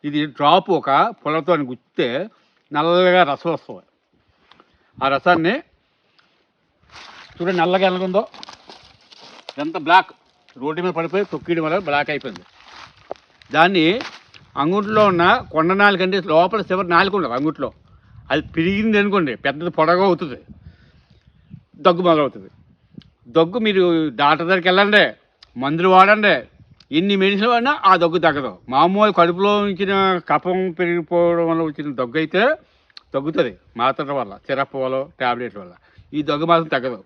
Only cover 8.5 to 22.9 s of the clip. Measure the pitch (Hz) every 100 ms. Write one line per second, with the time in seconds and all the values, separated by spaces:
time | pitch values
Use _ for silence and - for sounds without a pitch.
8.5 | - - - _ _ _ - - - -
9.5 | - 151 165 151 185 - - _ _ _
10.5 | 127 139 156 180 160 165 190 202 147 160
11.5 | 165 156 180 165 143 147 143 127 90 85
12.5 | _ - - - _ _ - _ _ _
13.5 | 147 180 185 160 226 - - _ - _
14.5 | 135 147 202 202 214 208 175 180 240 -
15.5 | 156 160 196 202 185 185 196 170 160 175
16.5 | 220 190 185 180 170 190 196 139 123 151
17.5 | 151 123 _ _ _ _ - - 143 -
18.5 | 160 170 196 220 208 202 196 147 107 139
19.5 | 139 170 156 160 180 196 170 160 120 -
20.5 | - - _ _ _ _ _ _ _ _
21.5 | - _ - 180 175 175 156 139 107 95
22.5 | _ _ _ _